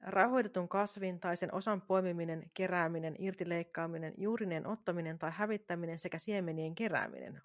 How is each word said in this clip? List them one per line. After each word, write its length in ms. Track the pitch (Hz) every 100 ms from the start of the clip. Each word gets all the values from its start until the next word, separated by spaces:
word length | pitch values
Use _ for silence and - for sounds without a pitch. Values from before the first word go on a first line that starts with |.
rauhoitetun 680 | 190 196 233 254 208 185 175
kasvin 520 | 196 202 208 190 180
tai 160 | 180 175
sen 180 | 180
osan 280 | 190 208 196
poimiminen, 680 | - 190 185 170 165 160 -
kerääminen, 600 | - 185 180 165 165 160 -
irtileikkaaminen, 960 | 190 190 175 170 170 - 165 165 160 -
juurineen 480 | 202 226 202 160 -
ottaminen 520 | 214 - 175 165 160
tai 120 | 156
hävittäminen 640 | 165 214 208 - 170 170 165
sekä 200 | 170 170
siemenien 560 | - 202 175 160 160
kerääminen 680 | 165 226 143 - 65 65 143